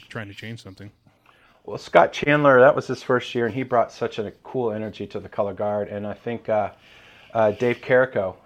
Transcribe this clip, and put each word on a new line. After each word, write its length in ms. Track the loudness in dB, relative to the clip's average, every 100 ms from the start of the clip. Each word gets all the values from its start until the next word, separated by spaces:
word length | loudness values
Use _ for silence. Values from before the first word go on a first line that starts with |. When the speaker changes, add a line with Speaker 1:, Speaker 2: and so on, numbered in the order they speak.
| -14
Speaker 1:
trying 200 | -12 -12
to 60 |
change 280 | -14 -14 -14
something. 280 | -16 -18 -20 _ _ _ _ _ _ _
Speaker 2:
Well, 120 | -12 -12
Scott 360 | 2 4 4
Chandler, 480 | 0 0 4 6 8
that 140 | 8
was 120 | 6 -2
his 160 | -8
first 320 | -2 -2 -2
year, 120 | -2 -2
and 80 |
he 100 | -4
brought 280 | -2 0 0
such 260 | -2 -8 -6
a 120 | -8 -10
cool 280 | -10 -4 -4
energy 340 | -4 -8 -10 -10
to 120 | -10
the 80 | -10
color 240 | -4 -4
guard. 360 | -2 -4 -2 -4
And 180 | -6 -8
I 80 |
think, 340 | -10 -10 -8 -2
uh, 220 | -2 -2 -8 -20 -20 -20 -20 -6
uh, 160 | 2 2
Dave 300 | 2 -2 -2
Carrico, 540 | 2 4 4 0 -4 -6